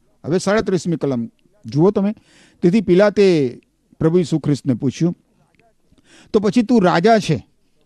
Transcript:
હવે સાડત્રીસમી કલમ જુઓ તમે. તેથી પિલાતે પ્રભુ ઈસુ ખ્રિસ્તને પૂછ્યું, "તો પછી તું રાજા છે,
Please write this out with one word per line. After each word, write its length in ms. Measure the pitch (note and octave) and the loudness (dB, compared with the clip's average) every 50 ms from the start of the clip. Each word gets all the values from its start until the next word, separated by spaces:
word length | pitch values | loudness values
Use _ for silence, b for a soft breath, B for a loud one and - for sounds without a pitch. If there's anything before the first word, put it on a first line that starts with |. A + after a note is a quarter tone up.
| _ _ _ _ - | _ _ _ _ -8
હવે 140 | B2+ D#3+ F#3 | -4 -4 -4
સાડત્રીસમી 580 | - F#3+ G3+ A3 F#3+ G#3 F#3+ E3+ - F3+ E3 | -2 -2 -2 -2 0 -2 -2 -4 -2 -4 -4
કલમ 340 | - - C#3+ C3 A#2 A#2 A2+ _ _ _ _ _ _ - | -4 -2 -4 -4 -4 -6 -8 _ _ _ _ _ _ -14
જુઓ 240 | A2 A2 C#3+ E3 G3+ | -6 -2 0 2 2
તમે. 240 | G#3+ A3 G3 G#3 A3 _ b b b b b b b b | 2 0 -2 -4 -4 _ b b b b b b b b
તેથી 180 | - F3+ E3+ - | 0 0 2 0
પિલાતે 800 | F#3 - F3 F3+ G#3 G#3 F#3+ G#3 G3+ F#3+ F3 D#3 C#3 A#2+ - - _ _ _ _ _ _ _ - | 2 2 2 4 4 2 2 2 2 2 2 2 0 -2 -6 -10 _ _ _ _ _ _ _ -2
પ્રભુ 180 | D#3+ D#3+ E3 F3+ | 0 0 2 0
ઈસુ 200 | E3+ - D#3+ D3+ | 0 0 -4 -4
ખ્રિસ્તને 360 | - D3+ D3 A#2+ - C3+ B2 | -2 -2 -4 -2 -2 -4 -4
પૂછ્યું, 420 | G#2 - B2+ - - D#3+ F3 - - _ _ _ _ _ _ _ _ _ _ _ _ _ _ _ _ b b b b b b | -4 -4 -6 -4 -4 -4 -4 -4 -6 _ _ _ _ _ _ _ _ _ _ _ _ _ _ _ _ b b b b b b
"તો 80 | - G#3 | -2 -2
પછી 220 | G3 G#3+ - A#3+ | 0 0 0 0
તું 220 | A3 - B3+ A#3 F3+ | 0 2 2 2 2
રાજા 340 | F3+ D#3 E3+ E3+ A3 A3+ A3 | 2 2 2 4 4 2 2
છે, 280 | - - D3+ G#2 - _ _ _ _ _ _ _ _ | 2 -2 -4 -6 -6 _ _ _ _ _ _ _ _